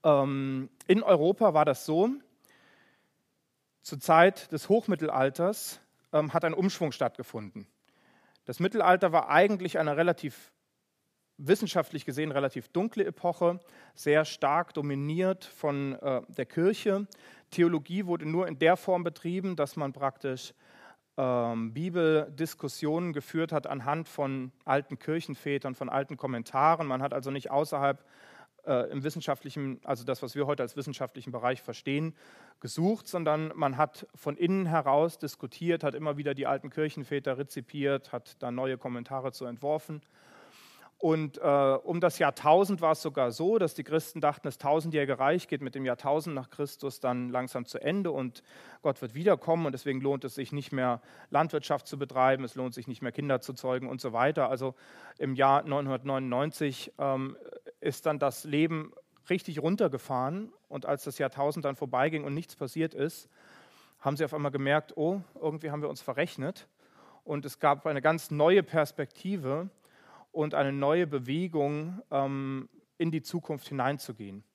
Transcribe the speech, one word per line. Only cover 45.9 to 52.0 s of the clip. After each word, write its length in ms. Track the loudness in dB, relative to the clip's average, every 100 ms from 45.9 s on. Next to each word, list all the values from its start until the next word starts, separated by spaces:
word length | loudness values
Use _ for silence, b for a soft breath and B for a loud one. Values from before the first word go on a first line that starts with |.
| -2 0 0 0 -8
nach 160 | -10
Christus 480 | -8 -8 -6 -10 -4
dann 300 | -2 -2 -2
langsam 360 | -4 -4 -8 -8
zu 140 | -6
Ende 320 | -2 -2 -2
und 320 | -4 -6 -8 B B B B
Gott 180 | -4 -2
wird 140 | -8 0
wiederkommen 500 | 2 2 2 0 0
und 60 |
deswegen 280 | -4 -4 -2
lohnt 240 | 0 -2 -4
es 100 | -8
sich 160 | -6
nicht 200 | -6 -6
mehr, 300 | -2 0 -2 B B B
Landwirtschaft 560 | 2 2 -2 -2 -4 -4
zu 100 |
betreiben, 460 | -8